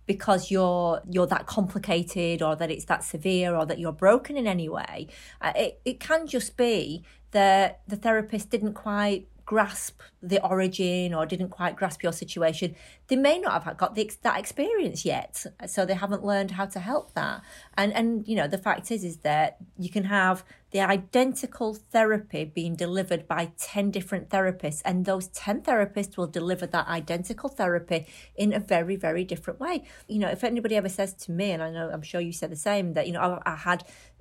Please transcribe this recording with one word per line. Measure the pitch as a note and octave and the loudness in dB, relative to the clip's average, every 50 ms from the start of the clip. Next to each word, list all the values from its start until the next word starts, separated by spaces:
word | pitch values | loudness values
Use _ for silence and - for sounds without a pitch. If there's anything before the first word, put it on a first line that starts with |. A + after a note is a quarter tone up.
| - - | -4 -4
because | G3+ G#3 - G#3+ G3 F#3 F#3 - | -4 0 2 4 4 4 2 2
you're, | F#3+ F#3 F#3 F3+ F3+ F3 F3 E3+ E3 - - F3+ | 2 4 4 4 4 4 2 2 0 0 -2 -2
you're | F3+ F3+ F3+ | 0 2 2
that | - F3+ - - - | 2 2 0 -2 -2
complicated | - A3 F#3+ F#3+ - G3+ - G3+ F3 F3 E3+ - - F3+ E3+ E3 E3+ E3 | 0 0 0 0 0 -4 -2 0 0 0 0 0 -2 -2 0 0 0 0
or | E3 D#3 D#3 | 0 0 0
that | D#3 E3+ D#3+ | 0 -2 -2
it's | D#3 C#3 D3+ | -4 -4 -2
that | - E3 - - | -2 -2 -2 -2
severe | - - D#3 D#3 F#3+ F#3 F3+ F3+ F3 E3+ | -4 -6 -4 0 0 2 2 2 2 2
or | D#3+ D#3 | 2 0
that | D#3 - - | 0 -2 -4
you're | E3+ D#3+ | -4 -6
broken | D#3 - F#3 G3 A3+ C4 B3 - D4 C#4 | -2 4 6 8 8 8 6 0 -4 -2
in | A#3 | 0
any | G#3 F#3 F3 D#3+ D#3 | 0 0 0 -2 -2
way. | E3+ - - - - - D#3 - - - - - - - | -4 -6 -6 -8 -8 -10 -12 -12 -16 -18 -20 -20 -12 -6
Uh, | - D#3+ - | -4 -2 0
it, | - A3 - - - - | 0 0 0 -2 -6 -6
it | B3 B3 - | -6 -6 -4
can | - - D#4 D#4+ E4 C#4+ | -2 0 0 0 0 0
just | - A#3+ A#3+ - - | -4 -4 -4 -2 0
be | - B3 A#3+ A3 F3+ - - D#3 F3 - - - - - - | 2 2 2 2 2 0 -2 -6 -8 -10 -16 -20 -20 -8 0
that | - G3+ G3 G3 F#3+ G3 G3 - - - - - | 4 6 8 8 8 8 6 4 2 -2 -10 -8
the | G3+ | -6
therapist | G#3 - A3+ A3 A3 G#3+ G#3+ A3+ G#3 - - | -2 0 2 2 2 0 -2 -4 -6 -4 -2
didn't | - G#3 G#3+ G#3+ G#3+ | -2 -2 -2 -2 -4
quite | - - G#3+ G3+ G#3 G#3 G#3 G3 F#3 - - - - - - | -4 -6 -4 0 0 2 2 0 -2 -4 -8 -20 -18 -8 0
grasp | G#3+ A3 G3+ G3 - - - - - - - - _ _ - | 2 2 2 2 0 -6 -8 -10 -10 -14 -20 -20 _ _ -4
the | F3 G3 F#3+ - | 0 2 2 2
origin | F#3 F#3+ F#3+ F#3+ F#3 F#3 - F#3 F3+ F3+ F3+ F3+ F3 E3+ | 2 2 2 2 2 2 0 0 0 0 0 0 0 0
or | D#3+ D#3+ | -2 -2
didn't | D#3+ F#3+ F3+ F#3 F3 | -2 -2 -4 -4 -4
quite | - - F3 F3 - | -4 -4 -4 -4 -2
grasp | - F#3+ F3 - - | -2 -2 -2 -2 -2
your | - E3+ | -2 -2
situation. | E3+ - D#3+ - - D#3+ E3 D#3+ - - F#3+ E3+ - - - - - - _ - | -2 -4 -6 -8 -2 2 2 2 2 2 -2 -4 -4 -6 -18 -20 -20 -12 _ 0
They | C4 | 2
may | C4 C4+ C#4+ D#4+ F#4 | 4 6 6 4 4
not | F#4 - - E3+ - | 2 0 0 -2 -2
have | - - - | -4 -4 -2
got | F#3 - G#3+ | -2 -2 0
the | G#3+ G#3 | -2 -4
ex-, | G#3+ - - | -4 -4 -4
that | - A#3+ - F#3+ | -2 0 0 0
experience | - - - - C#4+ G#4 A#4 G#4 D#4 F3 E3 D#3 - | -4 -6 -4 -2 -2 0 0 0 0 0 -2 -4 -2
yet, | E3+ C3+ - - - - - - - - - - F3+ | -2 -2 -4 -4 -8 -10 -12 -12 -12 -14 -14 -12 -6
so | - G#3 F#3 | -2 0 0
they | F3+ G3 | 0 0
haven't | F3+ G3+ G3 G3+ G3+ - | -2 -2 -2 -4 -2 -2
learned | G3+ G3+ G3 G3 F#3 | 0 0 0 0 -2
how | F3+ F#3 G3 | -4 -4 -4
to | G3 - F#3+ | -4 -6 -8
help | F3 G#3+ C#4 D4+ - - - | -6 -4 -4 -4 -4 -4 -6
that. | D#3+ C#3+ C#3 - - - - - - - - - - | -4 -4 -4 -4 -6 -10 -16 -20 -20 -20 -8 -2 0
And, | G3+ G#3 - | 0 2 2
and, | A3+ A3+ A#3 A#3 G#3+ G#3+ G#3+ | 2 2 2 0 0 -2 -2
you | A3 | 0
know, | G3 D3 D3+ | 0 0 0
the | F3+ F#3 | -2 -2
fact | - G#3+ - - - - | 0 0 -2 -2 -2 -4
is, | A#3 G#3 F#3 | -4 -4 -4
is | E3+ D#3 - | -6 -6 -4
that | - D3+ D3+ D3+ D#3 - - - - - - - | 0 2 2 4 2 2 0 -4 -16 -16 -10 -8
you | F3+ F3+ | -6 -4
can | - G#3 F#3 | -2 -2 0
have | F#3+ G3+ G3 F#3 F#3 F#3 F#3 - - - - _ _ | 2 4 4 4 4 2 2 -2 -12 -20 -20 _ _
the | - G3 | -2 0
identical | G3 F#3 G3+ G3 F#3+ - - B3+ C4 C4 B3+ - - - - - A#3 A3 G#3+ | 2 4 2 2 0 2 2 4 4 4 2 -2 -6 -8 -6 -6 -4 -4 -6
therapy | G#3+ - _ - A3+ A3 A3 G#3+ G#3 G#3+ - - D3+ D#3 | -6 -6 _ 4 4 6 6 4 2 0 -4 -6 -6 -6
being | D3+ - F3 E3 E3+ E3+ | -6 -4 -4 -4 -2 -2
delivered | E3 F3 E3+ F3+ F#3+ F#3 F#3 F3 D#3+ E3 - | -2 -2 -2 -2 -2 -2 0 -2 -2 -2 -2
by | E3 D#3+ E3+ E3 - - | -2 -2 -4 -4 -6 -10
ten | - - - G#3 G3+ G3+ | -10 -6 -2 -2 0 0
different | F#3+ G3 F#3+ - G3 F3+ - - | 0 -2 -4 -4 -4 -6 -4 -2
therapists, | - F#3+ F#3+ F#3 F3+ F#3 - - D3+ - - | 0 2 2 2 0 -2 -4 -6 -6 -4 -2
and | F#3+ F3+ F3+ F3+ | 0 0 0 2
those | G3 F#3+ F#3+ F#3 - | 2 0 0 -2 -6
ten | - - - G3 G#3 D#4+ | -10 -8 -4 -2 -2 -2
therapists | - D#4+ B3+ A3 G3+ G3+ - G#3 G3 - - - | 0 2 4 4 4 2 0 -2 -4 -4 -4 -4
will | F3 E3 | -4 -4
deliver | E3+ F3 E3 F3+ F#3 F3+ F3+ | -2 -2 -2 -2 -2 -2 -2
that | E3+ F3 E3 - - | -2 -2 -2 0 0
identical | E3+ E3 D#3 - E3 F3 F#3 - A3+ - - C4+ | -2 -4 -4 -4 -4 -4 -4 -6 -8 -6 -8 -6
therapy | - - G3+ F3+ F3 E3+ E3+ - E3+ D#3+ D#3 - - - - - - | -4 -2 0 0 0 0 0 -2 -2 -4 -4 -6 -16 -20 -20 -12 -4
in | - G3+ G#3 | 0 2 2
a | G#3 G#3+ | 2 0
very, | G#3 - G3 E3 E3+ F3+ G3 | 0 2 2 2 2 0 -2
very | F#3+ F3+ D#3+ D#3+ F3 F#3 | -2 -2 -2 -2 -2 -2
different | F3+ F3 E3+ - F#3 F3 - | -4 -6 -8 -8 -8 -8 -6
way. | C4+ E4+ F4+ - - - - - - - | -4 -4 -4 -4 -6 -10 -18 -18 -10 -4
You | G#3+ G#3 | -2 0
know, | G3+ F3 | 0 0
if | - - B3+ | 0 -2 -2
anybody | A3+ A#3+ A#3+ A3+ G#3+ A3 | -2 0 0 0 0 0
ever | G#3 F#3+ F#3+ | 0 0 0
says | F#3+ - G3 F#3+ - | -2 -2 -4 -4 -6
to | - - - | -8 -8 -6
me, | E3+ E3+ G3+ G3+ | -4 -2 -2 -2
and | F3 D#3+ | -2 -2
I | D#3+ D#3+ | -4 -6
know, | E3 E3 E3 D#3+ - | -6 -6 -6 -6 -6
I'm | D#3+ | -8
sure | D3+ - - F3 | -8 -6 -4 -4
you | F3 E3+ E3+ | -4 -4 -6
said | - E3+ D#3+ | -6 -6 -6
the | E3 | -6
same, | D3+ - G3+ G#3 G3+ F#3 E3+ D#3 | -4 -2 0 0 2 0 0 0
that, | D#3 - | 0 0
you | - E3+ | 0 0
know, | - - F3+ F3+ - - | 0 0 0 0 -2 -4
I, | F3+ D#3+ | -4 -4
I | |
had | D#3 - F3 F3+ F3+ - - - - - - _ _ | -2 0 0 0 0 -2 -8 -20 -20 -20 -20 _ _